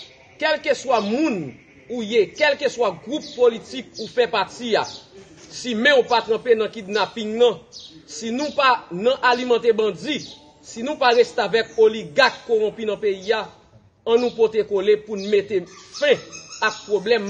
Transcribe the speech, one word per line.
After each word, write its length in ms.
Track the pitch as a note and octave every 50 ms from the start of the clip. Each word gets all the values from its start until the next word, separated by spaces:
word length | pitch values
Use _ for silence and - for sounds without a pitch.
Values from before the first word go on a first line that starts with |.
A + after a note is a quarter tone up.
| - - - - - - - -
Kèlkeswa 640 | D4 D#4+ - - - D4+ B3+ - - B3+ B3 A3
moun 460 | G3+ G3+ A3 C4+ D#4+ D4+ A#3 F#3 D3+ C3 A#2 - _ _ _ - - -
ou 120 | A#3 B3 A3
ye, 220 | G3+ A#3 A#3 F#3+ E3+ -
kèlkeswa 560 | - D4 D4 C#4 - D4 B3 - A3+ A#3+ G3+ F3 C#3
gwoup 240 | - G#3+ C#4 D4+ - -
politik 560 | - A#3 B3 A#3+ A#3 G#3 - - - C4+ - - -
ou 140 | - A3 -
fè 160 | - B3+ A#3+ A3
pati 440 | - G#3 F#3 - - - B3 A#3+ G#3 E3
a, 60 | B2+
si 880 | - - - - _ - - - - - - - - - - - B3+ A#3
men 220 | G#3+ A#3+ D4 C#4+
ou 100 | B3+ A3+
pa 140 | - B3 A3+ A3
tranpe 260 | G#3+ A3 G3 - B3 A#3 A3
nan 120 | G#3+ -
kidnapin 640 | - A3+ G3 F3+ G#3 G#3+ F#3+ - - A#3 G#3+ G#3+ A3 A#3
nan, 180 | A#3+ A#3+ F#3+ E3 - _ - - - - D#3+ D#3+ - -
si 180 | - - A3 A3+ A3+
nou 180 | B3+ D4+ - -
pa 300 | C#4+ C#4 C4+ B3 - - -
nan 260 | E3 F3 G#3 B3 C4+ B3+ - B3+
alimante 420 | B3 B3 B3+ B3 A#3+ A3+ - A#3+ G#3+
bandi, 460 | G#3 G#3+ G#3 F#3 D#3 F3 C#4 D4 G#3+ - - - - - - _ _
si 240 | - - - A3+ A3+
nou 160 | C#4 D4+ -
pa 140 | C4+ B3 A#3
reste 240 | B3 A3+ - - -
avèk 360 | G#3+ F#3+ F#3 A3+ A3 - - A3+
oligak 640 | A3 A3 A3 A3 F#3+ D#3 D3 B3+ C4 A#3 - - -
korompi 400 | - A#3 G#3+ G#3+ G3+ - A3 A3+
nan 140 | G#3+ G3+ -
peyi 320 | G#3+ G#3 F#3+ F#3+ F#3 G3+ A3+
a, 120 | A3 G3 E3 - - _ _ _ - _ _ _ _ _
an 140 | A3+ A#3 A#3+
nou 160 | B3 A#3+ A#3+
pote 260 | A3+ A3+ G#3+ A3 G#3+ G3+ -
kole 300 | G#3 G3 F#3+ G#3 G#3 G#3 G#3
pou 100 | G#3+ A3
nou 160 | G3 F#3+ G3+
mete 300 | G#3+ G3+ F#3 - A3 F#3 F3 - - - - - -
fen 240 | - C#4+ D4 A3+ - - - - - - - - -
ak 240 | - G#3+ G#3+ - -
pwoblèm 400 | - G#3 F#3+ F3+ G#3+ A#3+ A3+ G3+